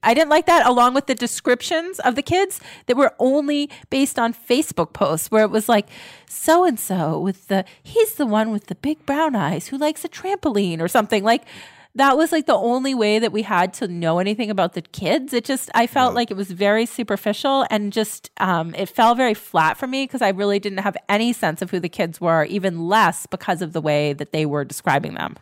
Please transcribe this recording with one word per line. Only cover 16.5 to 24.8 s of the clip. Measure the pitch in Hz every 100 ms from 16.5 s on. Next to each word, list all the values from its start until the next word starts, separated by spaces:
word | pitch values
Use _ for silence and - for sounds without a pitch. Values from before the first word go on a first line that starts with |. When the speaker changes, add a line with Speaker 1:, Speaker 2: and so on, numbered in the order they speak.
Speaker 1:
very | 180 202 214 233
superficial | - 220 202 - 208 277 269 -
and | 214 208
just, | 208 214 - - -
um, | 185 175 165 160
it | 190
fell | - 226 240
very | 254
flat | 214 - 170 156 -
for | 254
me | 269 269
'cause | 254
I | 208
really | 190 202 202
didn't | 208 190
have | 196 - -
any | 208 240
sense | 240 175 160
of | 180
who | 185
the | 170
kids | - 170 160
were, | 175 165
even | 151 202 190 170 170
less | 214 185 160 -
because | 185 - 180
of | 175
the | 170
way | 151 147 147
that | 143 143
they | 156 151
were | 147
describing | 139 -